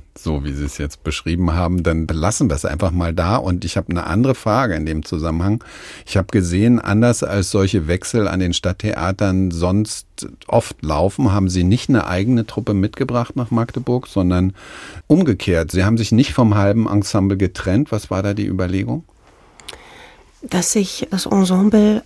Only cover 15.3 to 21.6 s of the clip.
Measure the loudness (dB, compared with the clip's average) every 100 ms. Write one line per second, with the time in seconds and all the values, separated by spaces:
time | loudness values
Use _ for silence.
15.3 | 0 2 0 2 0 2 2 4 4 4
16.3 | 4 4 4 2 2 2 0 0 0 2
17.3 | 2 0 -2 0 0 0 -4 -4 -4 -2
18.3 | -2 -4 -2 -2 -2 -4 -6 -10 _ _
19.3 | _ _ -20 -20 -20 -20 -20 -20 -20 -20
20.3 | _ -6 -2 0 0 0 -4 -6 -4 0
21.3 | 2 4 4